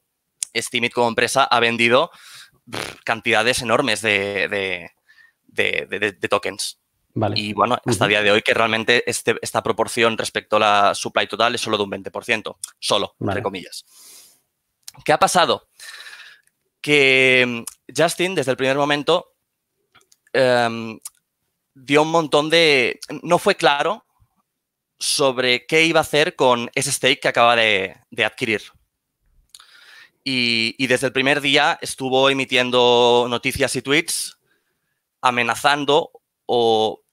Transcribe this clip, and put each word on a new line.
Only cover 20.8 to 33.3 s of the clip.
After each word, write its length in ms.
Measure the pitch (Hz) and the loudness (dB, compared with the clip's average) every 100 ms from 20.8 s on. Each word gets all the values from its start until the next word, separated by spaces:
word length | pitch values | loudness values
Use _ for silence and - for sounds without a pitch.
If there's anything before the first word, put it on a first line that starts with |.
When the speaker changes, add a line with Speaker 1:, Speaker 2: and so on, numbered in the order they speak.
| 113 110 - - _ _ _ _ _ 135 | -10 -12 -18 -20 _ _ _ _ _ _
Speaker 1:
dio 220 | 127 143 | -2 0
un 80 | 156 | 2
montón 400 | 165 151 151 156 | 0 2 0 2
de, 480 | 165 160 139 113 - - 143 | 2 4 4 0 -4 -12 -14
no 160 | 156 175 | -2 0
fue 160 | 202 | 0
claro 500 | 185 160 143 156 220 _ _ _ _ _ _ _ _ _ _ | 0 0 2 -2 -4 _ _ _ _ _ _ _ _ _ _
sobre 680 | - - 139 123 127 123 - | -6 0 0 0 0 0 0
qué 180 | 160 | 0
iba 160 | 160 160 | 2 2
a 20 | |
hacer 320 | 151 147 160 | 0 0 0
con 340 | - 135 120 120 | 2 2 2 -2
ese 160 | - 131 | -6 -6
stake 300 | 127 127 143 | -2 -2 0
que 80 | 143 | 0
acaba 260 | 127 120 | 2 2
de, 420 | 117 110 98 95 - _ | 4 2 0 -2 -8 _
de 140 | 117 | -4
adquirir. 380 | 107 - 120 104 - _ _ _ _ _ _ _ _ - _ - - - - _ | -4 -4 -4 -4 -6 _ _ _ _ _ _ _ _ -20 _ -20 -20 -20 -20 _
Y, 500 | - 131 120 117 113 - | -6 -2 0 0 -2 -2
y 120 | 131 | 0
desde 180 | 123 131 | 0 0
el 60 | |
primer 280 | 131 131 147 | 0 0 0
día 380 | 139 143 151 - | 2 2 2 -2
estuvo 500 | 120 - 131 131 135 | -8 -8 -2 2 2
emitiendo 960 | 139 127 127 127 123 123 120 120 120 123 | 2 0 0 2 4 4 6 4 4 2